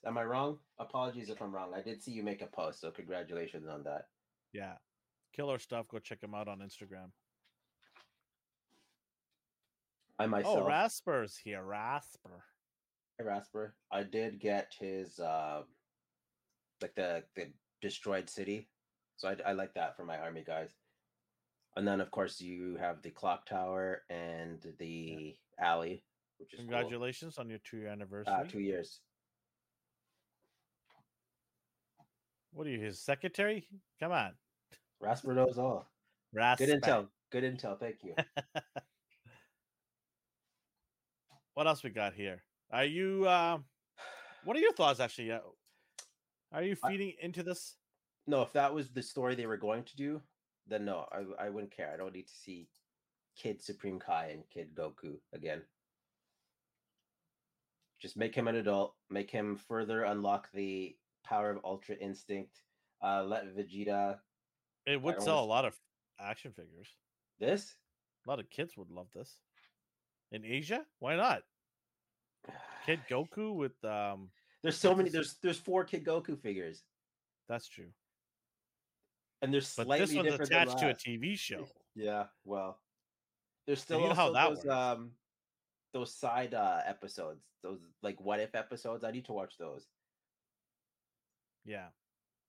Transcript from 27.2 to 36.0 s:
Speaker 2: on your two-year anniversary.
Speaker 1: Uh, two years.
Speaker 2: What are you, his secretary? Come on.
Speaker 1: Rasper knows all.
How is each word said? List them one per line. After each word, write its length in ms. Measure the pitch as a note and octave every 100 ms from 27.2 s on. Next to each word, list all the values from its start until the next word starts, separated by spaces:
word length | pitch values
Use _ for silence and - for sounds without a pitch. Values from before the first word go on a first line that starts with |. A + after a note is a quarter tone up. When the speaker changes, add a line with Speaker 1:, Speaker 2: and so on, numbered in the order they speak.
| E3 D#3
Speaker 2:
on 120 | A#2
your 100 | A2
two-year 280 | - A2+ G#2+
anniversary. 460 | G#2 G2 G2+ G2+
Speaker 1:
Uh, 100 | G2
two 160 | F2 G#2
years. 400 | G2 F#2 E2 - _ _ _ _ _ _ _ _ _ _ _ _ _ _ _ _ _ _ _ _ _ _ _ _ _ _ _ _ _ _ _ _ _ _ _
Speaker 2:
What 160 | D3+ D3+
are 40 |
you, 80 | A#2+
his 200 | G#2+ F#2
secretary? 680 | - C#3 F#3+ F3 G3+ G#3+ - G3 _ -
Come 100 | D#3+
on. 220 | E3+ G2+ - _ _ _ - _ -
Speaker 1:
Rasper 340 | G#2 B2 C3+
knows 240 | B2+ B2+ A#2+
all. 300 | B2+ G#2+ - _